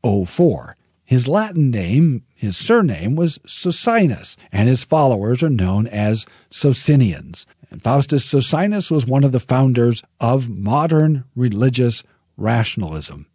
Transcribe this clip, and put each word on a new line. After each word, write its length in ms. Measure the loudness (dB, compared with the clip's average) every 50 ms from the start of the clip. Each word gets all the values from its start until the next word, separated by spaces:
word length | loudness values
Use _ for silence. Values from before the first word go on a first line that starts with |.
| 0
oh 200 | 0 0 0 -2
four. 540 | -4 0 2 2 2 2 0 -8 -16 -20 _ _ _ _ _ _
His 240 | _ 0 0 2 2
Latin 440 | 0 0 0 0 0 0 0 0
name, 520 | 0 -2 -2 0 2 2 2 2 0 -2 -8 _ _
his 200 | _ -6 -4 -4
surname, 600 | -4 0 2 2 2 2 0 -2 -4 -4 -4 -2
was 240 | 0 -2 -2 -2 -6
Socinus, 960 | _ -16 -14 -6 -4 -4 -4 -2 -2 0 2 2 2 2 0 -2 -10 -16 -20 _ -20 _
and 180 | -2 0 2 2
his 140 | 2 0 0
followers 600 | 0 2 2 4 2 2 0 0 -2 0 0 0
are 60 | 0
known 380 | 0 0 0 0 0 0 -2 -2
as 380 | -2 -2 0 0 0 -2 -4 -10 -18 _ _ _
Socinians. 960 | -12 -2 0 2 2 2 2 2 4 4 4 2 0 -4 -10 -16 -18 -18 -20 _ _ _ -20 _
And 120 | -20 -8 -2
Faustus 420 | 0 0 0 0 2 0 -2 -2
Socinus 640 | 0 0 0 0 0 0 0 0 0 0 -2 -2 -2
was 160 | -2 -2 0
one 180 | 0 2 2 2
of 80 | 2
the 80 | 2 0
founders 600 | -2 0 0 2 2 2 2 2 2 2 0 -2 -6 _ _ _
of 300 | -2 0 0 0 -2 -4
modern 760 | -8 -6 -4 -2 0 0 0 2 2 2 2 2 0 -2 -4 _ _
religious 680 | -2 -2 -2 0 2 0 0 2 2 0 0 0 -4 -10 _ _ _ _ _ _
rationalism. 920 | -6 -2 0 0 0 0 -2 -4 -8 -8 -6 -8 -10 -10 -12 -16 -18 -20 _